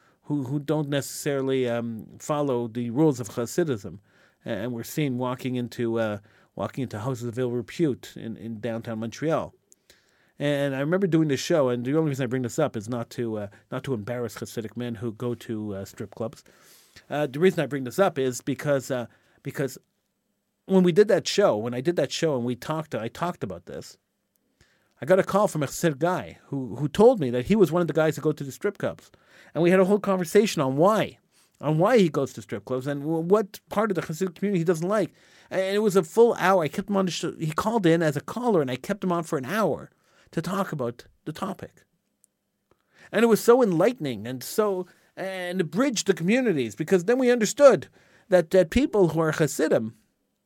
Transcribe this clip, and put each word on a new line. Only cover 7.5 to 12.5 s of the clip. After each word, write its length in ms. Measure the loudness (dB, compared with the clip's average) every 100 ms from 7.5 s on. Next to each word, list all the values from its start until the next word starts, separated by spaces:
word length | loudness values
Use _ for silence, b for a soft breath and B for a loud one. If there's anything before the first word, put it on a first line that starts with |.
repute 600 | -4 -6 -2 -2 -2 -10 -14
in, 200 | -12 -12
in 240 | -12 -8
downtown 380 | -8 -8 -8 -8
Montreal. 560 | -8 -6 -2 -2 -4 -12 _ _ b b b b b -6
And 360 | -2 0 -2
I 60 | -2
remember 260 | -2 0 2
doing 220 | 2 2
this 120 | 0
show, 280 | 2 2 2
and 160 | 0
the 120 | 0 0
only 140 | 0
reason 140 | 0
I 20 | -2
bring 160 | -2
this 160 | -2